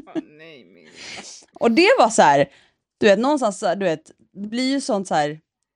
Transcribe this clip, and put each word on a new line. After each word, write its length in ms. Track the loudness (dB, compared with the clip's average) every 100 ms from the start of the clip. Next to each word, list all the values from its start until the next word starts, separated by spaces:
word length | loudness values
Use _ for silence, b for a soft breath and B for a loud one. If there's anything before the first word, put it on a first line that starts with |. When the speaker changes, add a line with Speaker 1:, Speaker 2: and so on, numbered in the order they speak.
| -14
Speaker 1:
Åh, 140 | -14
nej, 420 | -14 _ -20 -20 -20
Milla. 240 | _ -20 B B B B B B -4
Speaker 2:
Och 120 | 0
det 180 | 4 4 4
var 100 | 2
så 120 | 4
här, 300 | 4 4 0 b b b _ _
du 60 | 2
vet, 120 | 2
någonstans 400 | 0 -2 -4 -4
så 60 | -6
här, 80 | -4
du 100 | -4
vet, 260 | -4 _ _ _
det 140 | -16 -10
blir 240 | -6 -4
ju 100 | -4
sånt 260 | -4 -6 -4
så 80 | -4
här, 240 | -4 -8 _ _ _